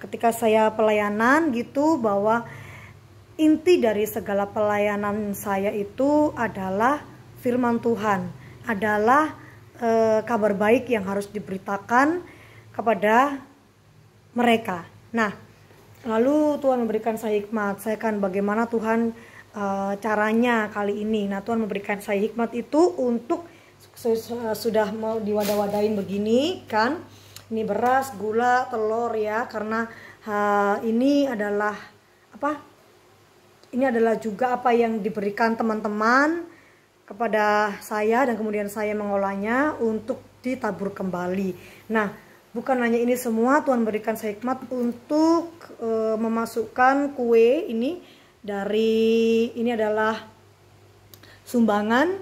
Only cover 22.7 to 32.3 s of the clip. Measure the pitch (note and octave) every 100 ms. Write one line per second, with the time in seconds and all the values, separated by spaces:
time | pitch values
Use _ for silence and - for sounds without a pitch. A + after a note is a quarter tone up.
22.7 | D4 F4 F4+ B3 A#3 A#3 E4+ - - -
23.7 | - - - A#3 A3+ A3+ A#3+ A3+ G#3 A#3
24.7 | G#3+ G3+ A3 A3 A3+ G#3 G#3 G#3 G#3 G3+
25.7 | G#3 G#3+ G#3 F3 G3+ G#3+ A#3+ D#4 F#4 -
26.7 | G#3+ A#3 F4 - - - - - A3 G3+
27.7 | G3+ A#3+ C4 C4 G3 G#3+ A3 B3 B3 B3
28.7 | A#3 G#3+ A3+ A#3 A3 G#3+ G#3+ B3 A3 G#3+
29.7 | A3+ A3+ - - - G#3+ G#3 G#3 G3+ G3+
30.7 | G#3 A3+ A3+ C4+ C#4+ C4+ A3 G#3 G#3 G#3
31.7 | G3 - - _ _ _